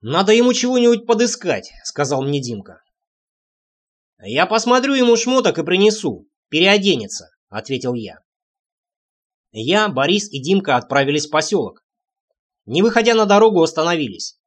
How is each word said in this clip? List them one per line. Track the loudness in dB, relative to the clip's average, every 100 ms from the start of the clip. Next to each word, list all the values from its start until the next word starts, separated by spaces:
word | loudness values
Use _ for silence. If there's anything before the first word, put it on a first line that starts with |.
| -4
«Надо | -2 2
ему | 4 4
чего-нибудь | 0 0 2 2 2 0
подыскать», | 0 0 -2 -4 -4 -6 -18
сказал | -14 -6 -4 -2
мне | -2 -4
Димка. | -6 -12 -14 -20 _ _ _ _ _ _ _ _ _ _ _ _ _ _
«Я | -8 -2
посмотрю | 0 0 2 0 2
ему | 0 2 2
шмоток | 2 0 0 -2
и |
принесу, | -2 2 2 2 -6 -8 _ _ _
переоденется», | 0 2 2 2 -2 -4 -14 -16 _ _
ответил | -14 -8 -8 -6
я. | -6 -10 -16 _ _ _ _ _ _ _ _ _ _ _ _ _
Я, | -10 -2 0 0
Борис | 0 0 0 -2
и | -10
Димка | 0 0 2 -2
отправились | 0 0 0 -2 -2
в |
посёлок. | -4 -2 -4 -4 -10 _ _ _ _ _ _ _ _ -6
Не | 0
выходя | 2 2 2
на | 2
дорогу, | 4 4 4 4
остановились. | 0 0 -2 -2 -4 -8 -18 _